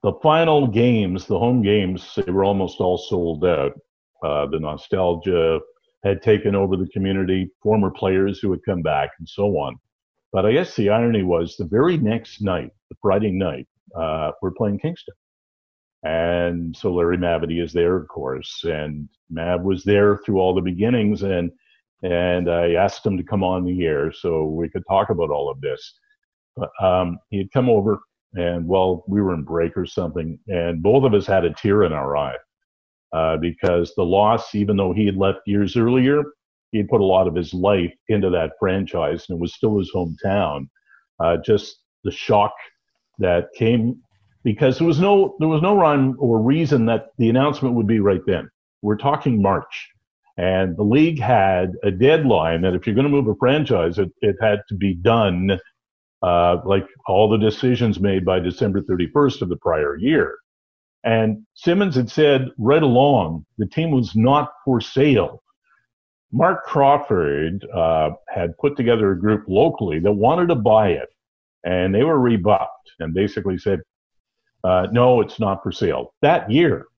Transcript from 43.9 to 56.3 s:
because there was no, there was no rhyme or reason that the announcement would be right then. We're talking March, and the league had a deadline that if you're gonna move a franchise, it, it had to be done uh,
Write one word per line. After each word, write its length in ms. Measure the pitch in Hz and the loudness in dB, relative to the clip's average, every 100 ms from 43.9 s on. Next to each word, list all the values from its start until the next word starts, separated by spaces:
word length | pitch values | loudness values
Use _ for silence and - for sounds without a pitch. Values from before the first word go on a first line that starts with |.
| 127 _ _ _ _ | -4 _ _ _ _
because 360 | - 104 135 131 | -4 2 0 2
there 80 | 165 | 2
was 120 | 147 | 2
no, 380 | 190 202 190 - | 4 4 2 0
there 100 | 160 | 0
was 120 | 156 | 0
no 160 | 180 202 | 2 4
rhyme 400 | 165 143 131 127 | 4 4 0 0
or 220 | 127 113 | 0 2
reason 460 | 113 151 156 139 113 | 2 2 2 2 2
that 220 | 113 - - | 0 -4 -2
the 100 | 113 | 2
announcement 460 | 123 143 143 135 | 2 2 0 -2
would 120 | 120 104 | 0 0
be 140 | 113 | 2
right 220 | 101 92 - | 2 0 -2
then. 220 | 90 - _ _ _ | -4 -6 _ _ _
We're 160 | 104 107 | -4 -2
talking 460 | 135 147 147 113 | -2 -2 -2 0
March, 480 | 98 90 - - - _ _ _ _ - | 2 0 -4 -16 -18 _ _ _ _ -4
and 360 | 90 92 95 85 | 0 0 -2 0
the 40 | |
league 380 | 104 127 160 151 | 2 4 2 0
had 520 | 117 117 98 92 92 90 | 0 2 4 2 -2 -2
a 80 | 101 | -4
deadline 720 | 92 127 160 139 98 80 82 | 2 4 4 4 2 2 0
that 120 | 92 | 0
if 120 | 90 - | -2 -2
you're 100 | 107 | 0
gonna 140 | 143 | 2
move 180 | 143 117 | 0 0
a 60 | |
franchise, 640 | 101 123 147 143 107 87 87 | 0 2 2 0 0 0 -2
it, 120 | 92 _ | -4 _
it 140 | 107 95 | -2 0
had 200 | 110 104 - | 0 0 -4
to 60 | 98 | -4
be 180 | 98 | -2
done 640 | 87 98 113 104 90 95 95 - _ _ _ _ _ | 0 2 2 2 0 0 -2 -6 _ _ _ _ _
uh, 360 | 90 | 0